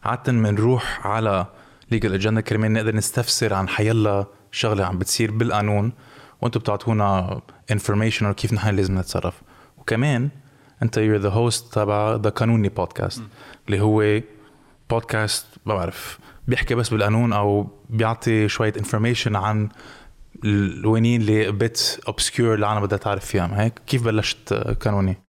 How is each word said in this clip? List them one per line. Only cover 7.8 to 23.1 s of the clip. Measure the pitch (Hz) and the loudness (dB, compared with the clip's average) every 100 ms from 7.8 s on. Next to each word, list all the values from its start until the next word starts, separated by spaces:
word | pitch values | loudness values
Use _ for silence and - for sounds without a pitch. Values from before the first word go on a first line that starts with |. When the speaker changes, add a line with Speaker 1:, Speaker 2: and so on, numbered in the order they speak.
| - 104 110 104 | 0 0 0 0
Speaker 1:
على | 107 | -2
كيف | 98 - | -2 -2
نحن | 107 107 98 | 0 0 0
لازم | 95 95 | 0 0
نتصرف. | 92 - 87 - - - - _ | -2 -4 -4 -8 -16 -20 -20 _
وكمان، | - 110 139 131 135 - - _ - _ | -4 0 2 0 -2 -6 -20 _ -20 _
أنت | 117 113 | -2 0
you're | 107 107 | 2 2
the | 101 104 | 2 2
host | 117 113 - | 0 -2 -4
تبع | - 104 104 107 113 | -2 0 2 0 0
The | 107 | -2
قانوني | - 113 117 101 | 0 2 2 2
Podcast، | - 90 - 92 - | -2 -6 -4 -6 -6
Speaker 2:
مم. | 110 - - - - | -14 -20 -20 -20 -4
Speaker 1:
اللي | 101 | 0
هو | 107 107 107 107 113 - - - _ _ _ | 2 4 4 2 -2 -18 -20 -20 _ _ _
بودكاست، | 117 113 110 107 - - - - | -4 -2 -2 -2 -4 -8 -14 -4
ما | |
بعرف، | 104 87 - - - - - - | -2 -2 -6 -14 -16 -20 -14 -4
بيحكي | 123 - 117 | -2 0 0
بس | 120 | 0
بالقانون | 110 104 110 120 | 0 2 2 2
أو | 107 104 101 101 - - | 2 2 2 0 -10 -6
بيعطي | 113 110 117 - 110 107 | -2 0 0 0 2 2
شوية | - 110 | 2 -2
information | 104 104 110 113 117 - 104 | -2 -4 0 0 0 0 0
عن | 101 107 107 - - - - - - - 110 | 0 0 -2 -6 -20 -20 -20 -20 -20 -8 0
ال-، | 101 98 80 | 2 2 0
الوينين | 104 113 113 120 | 0 2 4 2
اللي | 107 107 104 | 2 2 2
بت | 104 113 113 - - - | 0 -2 0 -4 -4 -8
obscure | 107 - - | -4 -4 0
العالم | 117 110 104 107 101 | 2 2 2 0 0
بدها | 101 | -2
تعرف | - | -2